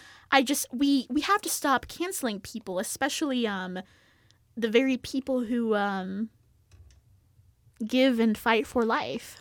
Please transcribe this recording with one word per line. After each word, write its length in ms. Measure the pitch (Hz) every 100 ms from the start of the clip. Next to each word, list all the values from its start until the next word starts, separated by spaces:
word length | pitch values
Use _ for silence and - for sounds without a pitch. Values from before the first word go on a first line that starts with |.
| - - -
I 120 | 277
just, 240 | 254 285 -
we, 340 | 240 277 277 -
we 120 | 262
have 180 | 294 403
to 60 | 330
stop 380 | - 294 254 -
canceling 520 | - 349 381 247 202
people, 380 | - 220 - 180
especially, 680 | - - 277 - 302 254 226
um, 320 | 196 185 185 190 _ _ _ _ _ _ -
the 120 | 220
very 280 | 226 269 254
people 420 | - 269 269 254
who, 340 | 226 240 226
um, 540 | 208 202 196 185 196 226 _ _ _ _ - - - _ _ _ _ _ _ _ - 226
give 340 | 254 269 233
and 160 | 226 214
fight 300 | 240 226 277
for 180 | 254
life, 540 | 226 269 117 226 - -